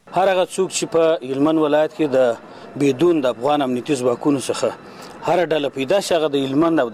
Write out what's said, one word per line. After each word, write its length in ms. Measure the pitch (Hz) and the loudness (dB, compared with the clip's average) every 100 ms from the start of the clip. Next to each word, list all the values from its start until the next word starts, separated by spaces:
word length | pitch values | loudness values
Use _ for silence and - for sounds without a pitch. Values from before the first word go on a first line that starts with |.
| - | -6
هر 140 | 170 196 | -2 0
هغه 160 | 185 175 | 0 -2
څوک 160 | - 185 - | -2 -4 -4
چې 60 | 165 | -2
په 400 | 165 165 170 127 | 2 2 0 -2
هلمند 320 | 135 147 160 147 | 0 2 2 2
ولایت 260 | 151 156 156 | 2 0 -2
کې 80 | 156 131 | 0 2
د 20 | 123 113 - - - 135 | 2 0 -8 -20 -14 -2
بدون 380 | 143 127 175 160 127 | 0 2 2 2 0
د 100 | 110 | -2
افغان 320 | 127 147 131 | 0 0 0
امنیتي 260 | 123 117 139 | -2 -2 -2
ځواکونو 460 | 123 120 151 139 - | 0 0 0 0 -2
څخه 520 | - 113 - - - - - - | -2 -4 -4 -12 -20 -20 -8 -2
هر 160 | 175 165 | 0 2
ډله 180 | 156 139 | 0 -2
پیدا 240 | 139 131 196 | -4 0 0
شي، 100 | 190 | 2
هغه 140 | 175 151 | 0 0
د 60 | 139 | 0
هلمند 380 | 135 135 165 160 | 0 2 2 2
او 60 | 120 | 0